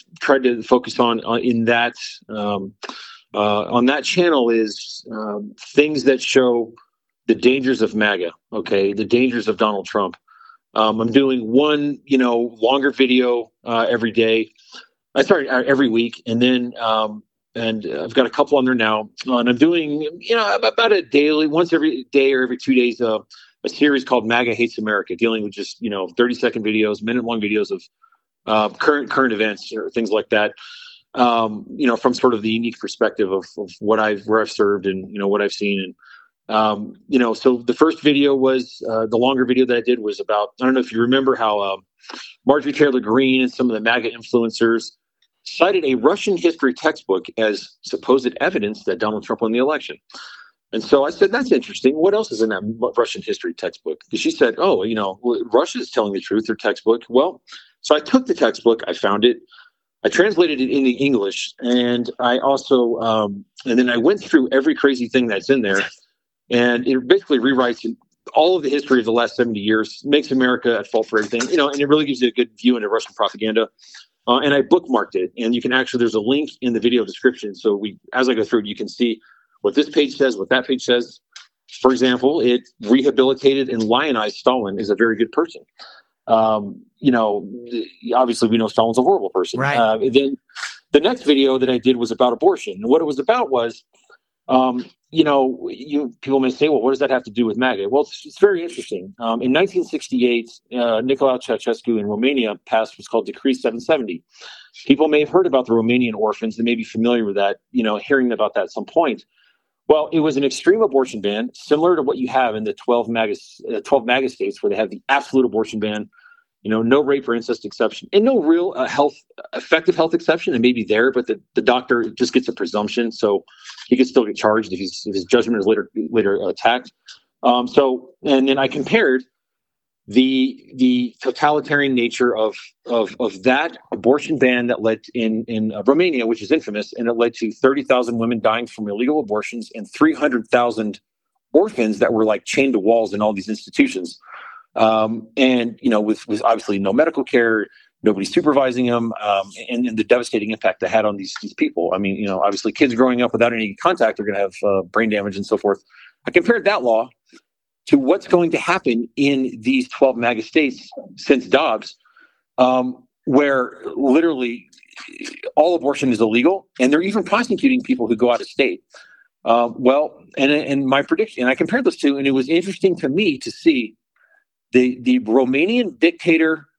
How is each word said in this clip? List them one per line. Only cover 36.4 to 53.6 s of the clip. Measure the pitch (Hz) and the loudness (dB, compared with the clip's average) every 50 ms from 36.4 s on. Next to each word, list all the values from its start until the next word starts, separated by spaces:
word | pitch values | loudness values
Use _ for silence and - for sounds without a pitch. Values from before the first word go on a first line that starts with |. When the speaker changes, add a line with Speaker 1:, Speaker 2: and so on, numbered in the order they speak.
| _ - 110 | _ -4 0
Speaker 1:
um, | 110 110 107 104 101 104 - - - _ - | 0 0 0 0 -4 -6 -12 -14 -16 _ 0
you | 139 123 | 0 2
know, | 123 117 110 | 2 2 0
so | - - 131 123 120 | 2 2 2 2 2
the | 120 123 120 | 0 -2 2
first | - 160 160 160 - | 2 2 2 2 0
video | - 151 143 143 143 139 139 | 0 2 2 4 4 2 2
was, | 131 131 131 131 131 127 - - - - 113 | 2 2 2 2 0 -2 -6 -10 -10 -8 -4
uh, | 110 110 110 | -2 -2 -2
the | 110 120 | 0 0
longer | 113 123 135 135 127 131 | 0 2 2 2 2 0
video | 117 127 127 127 | 0 2 2 2
that | 120 120 | 2 2
I | 117 | 0
did | 113 120 123 117 | 0 0 0 0
was | 107 104 101 - | -2 -6 -6 -6
about, | 101 - 107 104 104 - _ - | -4 -2 0 0 -2 -2 _ -2
I | 131 | 0
don't | 131 131 | 0 2
know | 127 | 2
if | 120 - | 0 -2
you | 110 113 | -2 0
remember | 120 123 131 135 131 131 123 | 0 2 2 2 2 2 0
how, | 117 113 107 104 104 | 0 0 0 0 0
um, | 101 98 98 - - _ _ _ _ - - - - - - _ - | -2 -4 -6 -8 -10 _ _ _ _ -18 -18 -18 -18 -20 -18 _ 0
Marjorie | 123 143 151 135 143 | 2 2 2 2 -2
Taylor | 139 - 147 143 127 123 | 0 2 2 4 2 0
Greene | 104 104 117 131 135 131 131 131 | 0 2 2 2 2 4 2 2
and | 127 123 | 0 0
some | - - 127 120 | -2 -2 -2 0
of | 110 | 0
the | 107 | 0
maga | 107 113 120 123 110 113 | 0 0 0 0 -2 -4
influencers | 117 117 110 - - 120 117 113 - - 117 113 113 113 - - _ _ _ _ _ _ _ _ _ _ - | -8 -10 -6 0 0 0 2 0 0 2 2 2 2 0 -2 -6 _ _ _ _ _ _ _ _ _ _ -18
cited | - - - 165 190 196 185 151 | -8 -2 0 2 2 2 0 0
a | 135 131 | 0 0
Russian | 113 113 151 202 202 - 208 190 | 2 2 2 2 2 -2 -2 -2
history | 165 - 170 165 - 143 127 | 2 2 0 0 2 0 -2
textbook | 127 - - 156 160 - - - 95 90 - - - | -2 0 -2 -2 -2 -2 -2 -2 -2 -2 -2 -6 -4
as | 113 110 107 101 95 - - _ _ | -2 -2 -2 -2 -4 -8 -14 _ _
supposed | - - - 117 - - 131 139 123 120 - - | -14 -10 -10 -6 0 2 2 2 2 -2 -4 -2
evidence | 139 175 - 120 101 104 107 101 - | -4 -2 -2 -2 -4 -4 -6 -6 -6
that | 104 92 87 | -6 -4 -2
Donald | 110 107 107 101 - | -2 -4 -4 -6 -6
Trump | - 110 - | -6 -6 -4
won | 117 110 | -2 -2
the | 113 123 | 0 0
election. | 131 147 156 139 - - 76 - _ _ - - - - - - - _ _ _ _ _ | 0 0 -2 -4 -6 -10 -16 -16 _ _ -20 -20 -20 -20 -20 -20 -20 _ _ _ _ _
And | - 113 | -8 -6
so | - - 147 139 139 | -2 2 2 2 2
I | 147 | 2
said, | - - 202 190 | 0 0 0 2
"That's | 220 240 135 - | 2 0 0 0
interesting. | 160 123 - - 95 - - 131 147 | 0 0 -2 -4 -6 0 0 0 2
What | 156 165 196 202 | 2 2 2 2
else | 220 214 - | 0 -2 -4
is | 120 107 | -2 -2
in | 113 110 | -2 -2
that | 104 92 | -2 -4
M-, | 104 107 113 113 120 - - | -6 -8 -6 -4 -4 -4 0
Russian | 120 117 - - 98 | -2 -2 -2 -4 -10
history | - 110 98 - - 87 82 | -8 -8 -8 -6 -8 -10 -8
textbook?" | - | -8